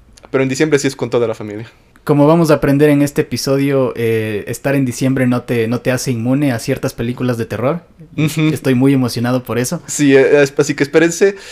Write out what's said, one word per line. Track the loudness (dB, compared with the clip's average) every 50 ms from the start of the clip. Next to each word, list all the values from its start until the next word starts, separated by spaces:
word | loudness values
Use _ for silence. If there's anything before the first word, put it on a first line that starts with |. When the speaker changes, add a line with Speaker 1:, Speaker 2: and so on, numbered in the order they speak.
| _ _ _ -20 -10 -4
Speaker 1:
pero | -2 -2
en | 0 -2
diciembre | 0 0 0 2 2 0
sí | 0 -2
es | -4
con | -4 -6 -2
toda | -2 -2 -2 -2
la | -4
familia. | -6 -10 -12 -12 -12 -14 -16 -20 _ _ _ _ _ _
Speaker 2:
Como | 0 2 4 4
vamos | 4 4 4 4 2
a | 2
aprender | 2 2 2 2 4 4 4
en | 4 4
este | 2 0 0 -2
episodio, | -2 -2 -6 -6 -2 -2 0 0 0 0 0 0 0 0 -2
eh, | -2 -2 -2 0 -2 -2 -4 -4 -6 -6
estar | -8 -10 -6 -4 -2 0
en | 0 0
diciembre | -2 -2 -2 -2 0 0 0 0
no | 0 0 -2
te, | -2 -2 -2 -2 -2 -2
no | -4 -4
te | -2 -2
hace | -4 -2 -4 -4
inmune | -4 -4 -2 -2 0 0 0 -2
a | -2 -2
ciertas | -4 -4 -4 -4 -4 -6 -6
películas | -6 -6 -6 -6 -4 -4 -4 -4
de | -4 -6
terror. | -6 -6 -4 -4 -4 -4 -4 -8 _ _ -20 -20 -10 -4
Speaker 1:
Ujú. | -4 -4 -2 0 0 0 0
Speaker 2:
Estoy | 0 0 0 0 2
muy | 2 4 4 2
emocionado | 2 0 -2 -2 -4 -4 -2 -2 -4 -4
por | -4 -4 -4
eso. | -4 -4 -6 -8 -10
Speaker 1:
Sí, | -10 -4 0 4 6 6
eh, | 6 6 6 4 4
es-, | 4 2 0
así | -2 -2 -2 -2
que | -2 -2
espérense, | 0 2 2 2 2 2 2 0 0 0 -2 -10 -20